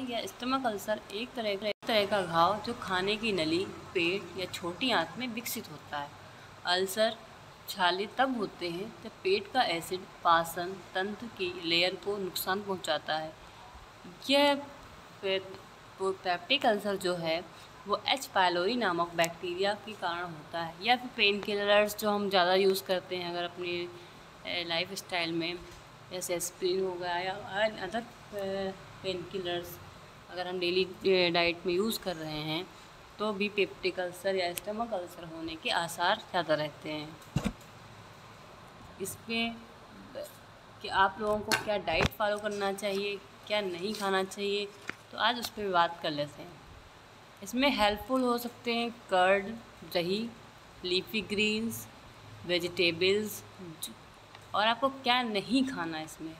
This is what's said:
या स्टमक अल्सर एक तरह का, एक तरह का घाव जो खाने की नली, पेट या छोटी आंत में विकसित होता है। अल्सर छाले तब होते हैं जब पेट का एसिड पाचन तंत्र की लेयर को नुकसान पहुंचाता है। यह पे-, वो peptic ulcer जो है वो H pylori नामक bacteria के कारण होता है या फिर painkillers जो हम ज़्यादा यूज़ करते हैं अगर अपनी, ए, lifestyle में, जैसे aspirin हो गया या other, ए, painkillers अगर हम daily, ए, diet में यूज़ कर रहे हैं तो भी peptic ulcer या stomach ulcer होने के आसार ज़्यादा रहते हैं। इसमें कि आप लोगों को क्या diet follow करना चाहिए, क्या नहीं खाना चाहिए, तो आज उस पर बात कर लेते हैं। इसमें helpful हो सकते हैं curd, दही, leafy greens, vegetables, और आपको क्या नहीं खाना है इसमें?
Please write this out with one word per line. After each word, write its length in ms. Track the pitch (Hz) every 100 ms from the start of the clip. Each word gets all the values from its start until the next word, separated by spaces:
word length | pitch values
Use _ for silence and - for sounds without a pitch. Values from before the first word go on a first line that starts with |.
| 262
या 140 | 233 196
स्टमक 400 | - 247 269 254
अल्सर 340 | 202 - 214 -
एक 200 | 202 247
तरह 220 | 262 214 196
का, 100 | 214
एक 180 | 202 -
तरह 200 | 220 196
का 140 | 208
घाव 380 | 175 165 170 208 -
जो 80 | 233
खाने 340 | - 185 190 214
की 160 | 226
नली, 320 | 185 156 170 208 - -
पेट 440 | 185 170 196 - 185
या 80 | 185
छोटी 380 | - 175 180 254
आंत 240 | 202 165 -
में 80 | 254
विकसित 420 | 226 233 226 -
होता 280 | 147 - 147
है। 120 | 143 - - - - - -
अल्सर 500 | 180 190 214 220 226 - - - - -
छाले 380 | 202 180 185 208 -
तब 180 | 269 240
होते 320 | 185 - 175
हैं 220 | 170 220 -
जब 60 | 226 -
पेट 300 | 190 202 202
का 100 | 254 202
एसिड 300 | 170 160 185 208 -
पाचन 520 | 180 165 165 180 175 196 -
तंत्र 320 | 190 196 208 233 -
की 140 | 180 180
लेयर 300 | 165 170 180 185
को 120 | 202 202
नुकसान 440 | 185 - 202 190
पहुंचाता 540 | 202 185 165 151 - 156
है। 140 | 160 - - - - - - - 180 - -
यह 240 | 277 285 285 - - - - - -
पे-, 200 | 190 190 190 185 - - - -
वो 120 | 190 190
peptic 420 | 185 175 - 277 262
ulcer 300 | 208 208 196
जो 160 | 180 175
है 260 | 165 165 185 - - - -
वो 140 | - -
H 180 | 262 -
pylori 480 | 202 180 175 185 247
नामक 360 | 202 170 170 165
bacteria 560 | 165 - 180 175 196 208
के 80 | -
कारण 300 | 202 180 170
होता 380 | 180 156 - 170
है 220 | 165 165
या 120 | 214 247
फिर 140 | 247 -
painkillers 800 | 208 202 196 202 202 208 208 -
जो 120 | 214
हम 180 | 202 202
ज़्यादा 240 | 190 175
यूज़ 280 | 190 196 190
करते 320 | - 185 - 180
हैं 140 | 175
अगर 140 | 175
अपनी, 260 | 175 180 175 175 175 175 - - - - -
ए, 180 | 175
lifestyle 680 | 170 165 185 190 - 180 165
में, 260 | 170 165 175 175 - - - -
जैसे 220 | 185 180
aspirin 500 | 175 - - 185 190
हो 80 | 190
गया 220 | 180 180 175
या 140 | 185 202 208 190 220 214
other, 220 | 185 220 226 - - 208
ए, 360 | 196 196 190 190 - -
painkillers 760 | 190 180 175 196 175 175 170 - - - - - -
अगर 180 | 180 180
हम 100 | 185
daily, 260 | 175 185 185 - 190
ए, 240 | 185 175
diet 360 | 175 170 170 185
में 60 |
यूज़ 260 | 175 220 208
कर 160 | 190 165
रहे 240 | 156 151
हैं 240 | 156 156 190 - - - - -
तो 140 | 214
भी 160 | 196 208
peptic 520 | 202 185 - 185 180
ulcer 360 | 180 170 196 190
या 160 | 175
stomach 380 | 175 208 214 233
ulcer 300 | 196 175 - 170
होने 300 | 160 165 160
के 140 | -
आसार 520 | 185 170 - 175 202 -
ज़्यादा 240 | 185 160
रहते 380 | 151 151 - 160
हैं। 600 | 151 151 160 - - - - - - - - - - - - - - - - - -
इसमें 560 | 190 - - 226 233 226 - - - - - - - - - - - -
कि 60 | 196
आप 280 | 180 196 226
लोगों 180 | 214 208
को 260 | 208 -
क्या 120 | 214 208
diet 300 | 170 165 202
follow 300 | - 208 208
करना 340 | 208 202 196
चाहिए, 460 | 196 202 196 202 196 - - -
क्या 140 | 208
नहीं 340 | 196 170 190
खाना 300 | 208 196 190
चाहिए, 420 | 190 202 202 202 202 - - - -
तो 60 | -
आज 200 | 214 247
उस 100 | 214
पर 240 | - 208
बात 280 | 175 170 -
कर 80 | 170
लेते 320 | 147 147 -
हैं। 160 | 170 - - - - - - - - -
इसमें 260 | 202 247 277
helpful 520 | 214 208 214 - 262
हो 140 | 247 240
सकते 340 | 240 - 240
हैं 160 | 233 233 226 -
curd, 340 | 185 185 196 196 233 - - 165
दही, 240 | 180 170 202 233 - - - - -
leafy 360 | 185 180 180 220
greens, 680 | 208 208 214 214 226 220 - - - - - - 170
vegetables, 960 | 175 175 175 170 165 185 202 214 - - - 175 160 - 220 - - - - -
और 120 | 185 220
आपको 220 | 233 269
क्या 320 | 269 240 247
नहीं 400 | 240 202 190 262 262
खाना 320 | 180 165 160
है 60 |
इसमें? 300 | 156 - 160